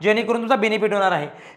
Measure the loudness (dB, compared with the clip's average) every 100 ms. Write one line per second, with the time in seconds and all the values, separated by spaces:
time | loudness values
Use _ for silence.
0 | 0 0 0 -2 0 0 2 0 0 0
1 | 0 0 -4 -12 -16